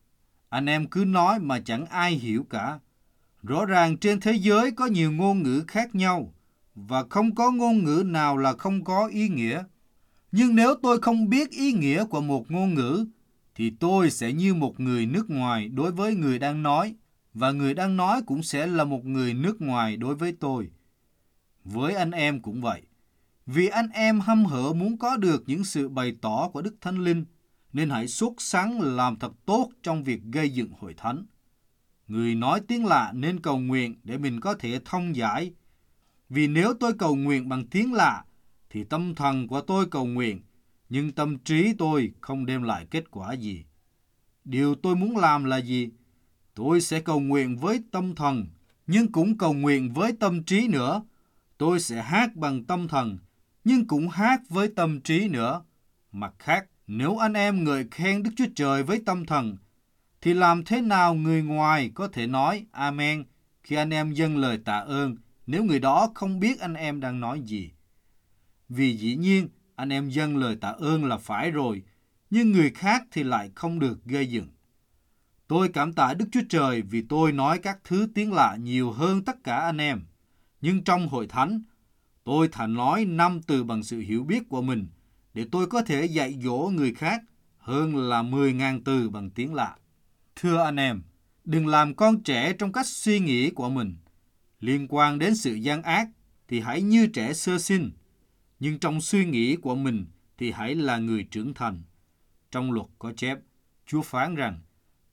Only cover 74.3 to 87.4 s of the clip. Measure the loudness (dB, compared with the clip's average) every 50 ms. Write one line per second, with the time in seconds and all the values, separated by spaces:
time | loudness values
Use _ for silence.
74.3 | -2 -4 -6 -8 -12 _ _ _ _ _ _ _ _ _ _ _ _ _ _ _
75.3 | _ _ _ -2 0 2 2 2 0 -2 -2 -2 2 2 2 2 2 0 -2 0
76.3 | 0 -2 0 2 2 2 2 2 2 0 -2 -2 -4 -4 -2 0 2 2 4 4
77.3 | 4 2 2 0 0 0 -2 -6 -8 -8 _ -2 0 0 0 0 0 -2 -2 0
78.3 | 4 4 4 4 2 -2 -4 -2 0 0 0 0 0 0 0 2 2 0 -2 -4
79.3 | -6 -8 -6 -4 -2 -2 -2 -2 -2 -2 -2 -2 -2 -4 -6 -12 _ _ _ _
80.3 | _ _ _ _ _ _ -2 0 0 0 2 2 2 2 0 -2 -4 -4 -6 -4
81.3 | -2 -2 0 0 0 -4 -6 -10 _ _ _ _ _ _ _ _ _ _ _ -2
82.3 | 2 2 2 2 0 -4 -4 -2 -2 0 2 2 2 2 0 0 2 2 2 2
83.3 | 2 -2 -2 0 0 0 0 -2 -4 -4 -4 -6 -8 -8 -4 -2 -2 -2 0 0
84.3 | -2 -2 -2 -4 -6 -4 -2 -2 -2 -2 -4 -6 -10 _ _ _ _ _ _ _
85.3 | -10 -10 -8 -4 -2 -2 -2 0 0 -2 -2 0 0 0 0 0 0 0 -2 -2
86.3 | -4 -6 -4 -2 -2 -2 -2 -2 0 0 0 0 -2 -2 -2 -2 -2 -4 -6 -12
87.3 | _ _